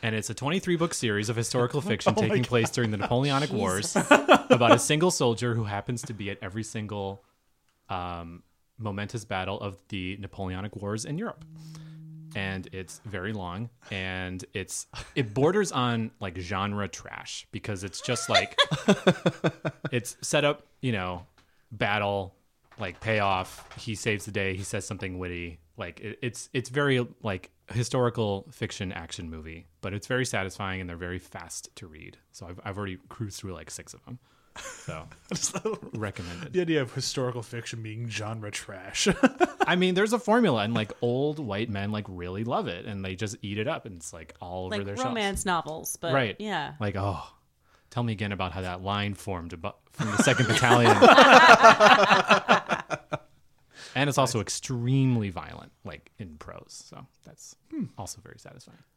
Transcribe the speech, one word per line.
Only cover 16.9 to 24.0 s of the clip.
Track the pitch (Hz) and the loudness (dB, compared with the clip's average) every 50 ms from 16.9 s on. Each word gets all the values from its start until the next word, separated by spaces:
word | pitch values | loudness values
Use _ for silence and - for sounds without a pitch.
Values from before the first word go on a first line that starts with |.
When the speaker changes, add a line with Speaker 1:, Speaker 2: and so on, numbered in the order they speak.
| - - - - - - - - - - - _ | -4 -10 -14 -12 -12 -12 -12 -12 -12 -14 -14 _
Speaker 1:
because | - 98 - - 104 92 95 | -12 -8 -6 -6 -6 -4 -6
it's | 98 - - | -8 -10 -8
just, | - - 123 117 - - | -4 -2 -2 -2 0 2
like, | 117 - - - - - 554 554 - - - | 2 2 2 2 0 0 0 0 0 -2 4
Speaker 2:
<laughs> | - 196 - - - 175 - - 175 - - - 165 - - _ 156 - - _ - | 4 4 6 6 2 2 4 0 -2 -2 0 -2 -4 -4 -2 _ -10 -10 -8 _ -4
Speaker 1:
it's | - 123 107 - - _ | -4 -4 -4 -6 -14 _
set | - - - 151 143 | -8 -2 0 2 2
up, | 147 147 147 - _ _ _ | 2 0 -2 -8 _ _ _
you | - 131 | -4 -2
know, | 117 101 92 90 90 85 87 _ _ _ _ _ _ _ _ _ | -2 -2 -2 -4 -6 -8 -10 _ _ _ _ _ _ _ _ _
battle, | - 104 123 104 101 107 104 101 101 98 95 90 _ _ _ _ _ _ _ _ - - | -6 -2 0 0 2 2 2 0 0 -2 -4 -6 _ _ _ _ _ _ _ _ -12 -8
like, | 110 92 87 - | -8 -8 -8 -6
payoff, | - 113 110 107 101 98 95 92 92 - - - - - - - | -2 0 2 2 2 2 2 0 -2 -6 -10 -18 -20 -18 -18 -14
he | - - 110 | -10 -8 -8
saves | 98 | -4